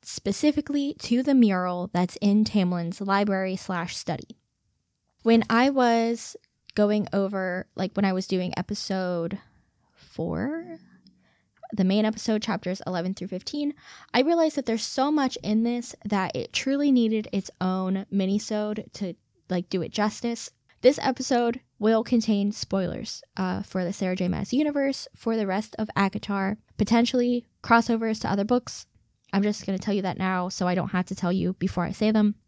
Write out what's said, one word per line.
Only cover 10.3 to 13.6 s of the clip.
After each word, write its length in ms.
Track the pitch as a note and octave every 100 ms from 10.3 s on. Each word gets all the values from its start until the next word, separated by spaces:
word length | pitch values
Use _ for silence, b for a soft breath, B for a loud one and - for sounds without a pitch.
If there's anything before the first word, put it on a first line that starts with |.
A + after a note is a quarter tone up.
| E3 A#3+ D#4+ F4+ D#4+ b b b b b b _ _ -
the 100 | G#3
main 220 | F#3 G3+ G#3+
episode, 360 | G#3+ - G#3+
chapters 400 | G#3+ G#3+ - F#3 -
eleven 260 | F3+ F3
through 140 | G3 F#3
fifteen, 480 | F#3 - D4